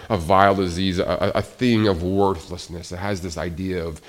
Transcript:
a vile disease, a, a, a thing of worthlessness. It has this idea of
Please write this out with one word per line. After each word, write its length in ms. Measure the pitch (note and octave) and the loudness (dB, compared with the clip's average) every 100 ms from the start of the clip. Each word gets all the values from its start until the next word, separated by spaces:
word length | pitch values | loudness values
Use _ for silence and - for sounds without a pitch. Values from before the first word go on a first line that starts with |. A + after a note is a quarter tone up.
| - | -4
a 80 | G2 | -2
vile 380 | D#2+ F#2+ G2 G2 | 4 6 6 6
disease, 420 | F#2+ E2+ F#2+ F2 | 0 0 0 0
a, 60 | |
a, 280 | - F2 G2+ - | -2 -2 -2 -2
a 60 | |
thing 460 | - - B2 A2+ G#2+ | -4 -2 2 4 4
of 140 | F2+ | 2
worthlessness. 920 | F2+ G2 G2 F2 - F2 - E2+ E2+ | 0 2 2 0 -6 -14 -12 -14 -12
It 60 | F2+ | -8
has 240 | G2 G2+ | -6 -6
this 160 | F2+ E2 | -6 -6
idea 480 | E2 E2 F#2 F2+ E2 | -6 -6 -4 -4 -6
of 160 | D2+ | -10